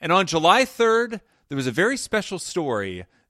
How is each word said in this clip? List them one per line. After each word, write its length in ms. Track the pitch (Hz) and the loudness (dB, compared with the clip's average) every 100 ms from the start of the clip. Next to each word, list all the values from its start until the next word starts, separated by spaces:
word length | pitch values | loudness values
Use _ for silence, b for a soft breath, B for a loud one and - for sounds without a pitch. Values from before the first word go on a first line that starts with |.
And 120 | 160 | 0
on 140 | 180 190 | 0 2
July 380 | 160 160 220 | 2 4 4
third, 560 | 254 - 226 226 240 220 _ _ - | 2 0 2 2 -2 -8 _ _ -10
there 80 | 139 | -6
was 100 | 131 | -2
a 60 | |
very 240 | 120 208 269 | 0 0 0
special 420 | - 220 - 190 | -2 -4 -4 -8
story 680 | - 180 147 110 98 90 90 _ _ | -6 -4 -2 -2 -4 -8 -14 _ _